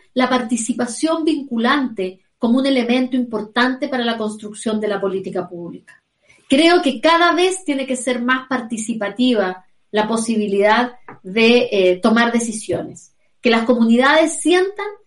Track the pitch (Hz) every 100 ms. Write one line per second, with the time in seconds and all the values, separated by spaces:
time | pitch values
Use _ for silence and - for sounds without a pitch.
0 | _ 254 247 254 233 240 - 247 240 -
1 | 320 330 320 285 - 226 240 285 247 -
2 | 185 - _ _ 226 262 277 262 233 254
3 | 254 254 240 214 214 240 254 262 285 254
4 | 233 226 214 - 208 - 226 214 208 190
5 | 190 190 190 180 175 175 170 175 - -
6 | _ _ _ _ - 269 330 349 285 247
7 | 311 339 349 330 370 370 - 269 262 247
8 | 262 240 247 262 - 254 - 220 - 220
9 | 202 220 254 220 185 185 - _ _ 208
10 | 214 226 233 214 202 196 208 226 247 -
11 | - - 185 214 226 240 240 202 180 180
12 | 220 220 233 240 226 208 - 165 160 -
13 | - _ _ _ 240 226 226 233 226 233
14 | 269 311 320 - 311 359 392 403 415 -